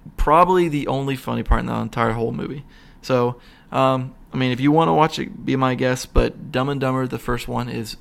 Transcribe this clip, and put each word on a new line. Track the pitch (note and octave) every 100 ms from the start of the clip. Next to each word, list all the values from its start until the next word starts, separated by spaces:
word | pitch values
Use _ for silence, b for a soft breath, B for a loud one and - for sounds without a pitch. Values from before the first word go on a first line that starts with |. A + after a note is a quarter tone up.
| - -
probably | - D#3 F3+ F#3 E3+
the | D3 -
only | C3+ C#3 C3
funny | - A#2
part | A#2+ A#2
in | A#2+
the |
entire | A#2 A2+ A#2+ A#2
whole | A2+ A#2
movie. | A#2+ - D3 - B B B
So, | - B2+ B2 B2 B B B
um, | C3 C3 C3 B2+ - -
I | C3
mean, | B2+
if | B2
you | C#3
wanna | D3+ E3
watch | D#3 D#3+ -
it, | - -
be | - C3
my | C3
guest, | B2 B2+ B2+ -
but | C3 A#2+ - -
Dumb | B2+ C3+
and | C#3
Dumber, | C3 C3 B2+
the | B2
first | - B2 -
one, | A#2+ B2
is, | A#2+ A2 -